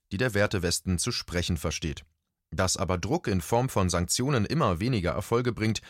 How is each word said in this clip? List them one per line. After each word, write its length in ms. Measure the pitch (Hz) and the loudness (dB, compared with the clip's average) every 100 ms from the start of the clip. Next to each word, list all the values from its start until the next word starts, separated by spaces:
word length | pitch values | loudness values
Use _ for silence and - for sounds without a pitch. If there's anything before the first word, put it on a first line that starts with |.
| _ | _
die 60 | 98 | -2
der 180 | 123 | 0
Wertewesten 640 | 101 101 98 85 - - 87 | 2 2 2 0 0 0 0
zu 140 | - | 0
sprechen 460 | - - 87 85 85 | -4 -4 -2 0 -2
versteht. 460 | 82 - 80 69 - _ _ _ _ | -2 -4 -4 -6 -12 _ _ _ _
Dass 260 | 78 92 - | 0 0 0
aber 220 | 92 90 | 0 -2
Druck 300 | 95 160 - | 0 -2 0
in 120 | 95 | -2
Form 280 | - 117 131 | 2 0 2
von 200 | - 92 | 2 2
Sanktionen 580 | 87 87 - 127 135 101 | 2 0 0 2 0 0
immer 340 | 147 123 82 | 2 2 2
weniger 320 | 113 120 82 | 0 0 0
Erfolge 400 | 73 - 117 123 | -2 0 0 0
bringt, 300 | 98 110 101 - | 0 0 0 -6